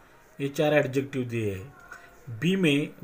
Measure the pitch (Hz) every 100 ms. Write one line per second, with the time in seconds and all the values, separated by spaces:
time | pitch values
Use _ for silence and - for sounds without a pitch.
0 | - - - - 139 143 151 151 131 131
1 | 127 135 120 117 104 95 - - - -
2 | - - - 110 165 190 170 143 156 -